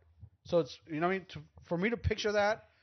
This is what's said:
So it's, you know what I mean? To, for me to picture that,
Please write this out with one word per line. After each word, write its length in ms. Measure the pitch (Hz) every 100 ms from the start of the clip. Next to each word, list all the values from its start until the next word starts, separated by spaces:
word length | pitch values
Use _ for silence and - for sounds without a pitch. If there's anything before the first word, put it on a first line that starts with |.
| _ _ - _
So 140 | - 175
it's, 180 | 165 - -
you 120 | 151
know 60 | 175
what 60 |
I 40 | 190
mean? 80 | -
To, 100 | 151 151 -
for 120 | - 170
me 140 | 220
to 60 | 233
picture 360 | - 214 214
that, 320 | 208 202 226 - _